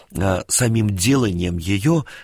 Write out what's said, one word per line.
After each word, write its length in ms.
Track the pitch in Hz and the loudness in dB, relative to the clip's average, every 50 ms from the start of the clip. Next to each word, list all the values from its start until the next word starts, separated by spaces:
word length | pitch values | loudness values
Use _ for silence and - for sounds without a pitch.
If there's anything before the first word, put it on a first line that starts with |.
| - _ - | -20 _ -4
а, 260 | - 95 98 92 - - | -2 0 0 0 -2 -2
самим 480 | - - - 123 113 113 113 107 104 101 | -2 -2 0 2 2 2 2 2 0 0
деланием 640 | 90 92 123 139 135 120 101 87 87 90 87 87 | 0 2 2 2 2 2 0 0 -2 -2 -2 -4
ее, 480 | 85 82 98 101 98 107 156 170 156 - - - - | -4 -2 -2 -2 0 2 2 2 2 -2 -4 -12 -20